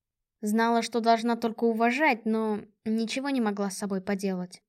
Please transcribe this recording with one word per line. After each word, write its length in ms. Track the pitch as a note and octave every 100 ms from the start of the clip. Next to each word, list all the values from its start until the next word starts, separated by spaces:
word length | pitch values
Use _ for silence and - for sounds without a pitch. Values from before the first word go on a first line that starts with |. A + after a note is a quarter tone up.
| _ _ _ -
Знала, 420 | G#3 A3 A3+ A#3
что 180 | A3+ A#3+
должна 360 | A3+ A3+ A#3 A#3
только 280 | A#3 A3
уважать, 640 | A#3 A3 A#3 C4 D#4 A3+ A3
но 340 | A3 A3 G#3 - _
ничего 460 | A3 A3 A3+ C4+ C#4
не 100 | C4
могла 300 | G#3+ G3+ G3+
с 80 | -
собой 220 | G3 F#3+
поделать. 600 | F#3+ G3 G3 F#3 F3+ -